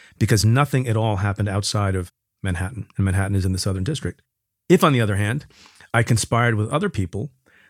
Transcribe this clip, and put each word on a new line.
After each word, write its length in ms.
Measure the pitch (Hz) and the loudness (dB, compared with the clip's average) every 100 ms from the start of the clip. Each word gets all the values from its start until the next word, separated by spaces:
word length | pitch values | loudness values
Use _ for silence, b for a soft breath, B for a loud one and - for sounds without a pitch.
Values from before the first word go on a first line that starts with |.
| B B | B B
because 260 | 110 110 | 2 4
nothing 440 | 107 127 143 131 120 | 4 4 2 0 0
at 100 | 110 | 0
all 200 | 110 98 | 0 0
happened 300 | 101 98 101 | -2 -2 -2
outside 460 | 98 - 104 101 | -2 -2 -2 0
of 180 | 95 87 _ _ - | -2 -6 _ _ -8
Manhattan, 460 | 98 87 92 117 - - | -6 -4 -4 -8 -12 -2
and 80 | 95 | 0
Manhattan 300 | 95 98 98 | 0 0 -2
is 100 | 92 | -2
in 60 | |
the 80 | 92 | -2
Southern 240 | 101 95 | -4 -4
District. 400 | 95 156 85 - _ _ _ _ - | -4 -4 -8 -10 _ _ _ _ 2
If, 140 | 180 | 4
on 80 | 165 | 4
the 100 | 127 | 4
other 160 | 104 98 | 2 0
hand, 280 | 104 143 - B B B B | 0 -2 -8 B B B B
I 80 | 117 | 0
conspired 540 | 123 110 - 117 120 107 | 2 0 0 0 2 0
with 160 | 107 | -2
other 180 | 151 202 | -2 -2
people, 420 | - 92 98 139 _ _ b | -4 -6 -6 -10 _ _ b